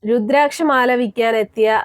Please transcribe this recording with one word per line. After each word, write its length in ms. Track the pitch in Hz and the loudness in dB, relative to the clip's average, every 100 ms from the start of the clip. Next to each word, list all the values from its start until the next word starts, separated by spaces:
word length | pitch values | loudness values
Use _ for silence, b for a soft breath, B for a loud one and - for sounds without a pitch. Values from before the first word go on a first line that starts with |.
രുദ്രാക്ഷമാല 920 | 214 240 214 277 294 - 320 262 247 247 | -2 -2 0 0 0 0 0 2 2 0
വിൽക്കാൻ 400 | 240 196 226 220 | -2 -2 -2 0
എത്തിയ 340 | 208 - 214 220 | -4 0 0 2